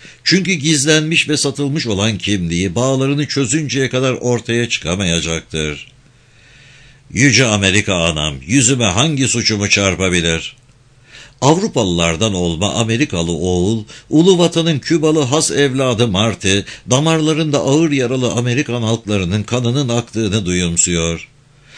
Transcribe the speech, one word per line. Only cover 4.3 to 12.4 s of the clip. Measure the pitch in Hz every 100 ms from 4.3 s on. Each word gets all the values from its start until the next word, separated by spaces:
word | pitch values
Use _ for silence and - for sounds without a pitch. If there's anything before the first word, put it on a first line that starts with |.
| 120 - 117 120
çıkamayacaktır. | - 78 92 90 85 76 82 - 80 78 73 - - - _ _ _ - - - - - - -
"Yüce | 90 139 110 123
Amerika | 104 98 101 104 90
anam, | 85 78 76 67 69
yüzüme | 135 127 131 110
hangi | 92 156 143 127
suçumu | 120 110 107 101
çarpabilir?" | 104 98 87 92 90 82 82 - - _ _ _ _ - - - -
Avrupalılardan | 131 165 208 135 98 87 85 80 110
olma | 92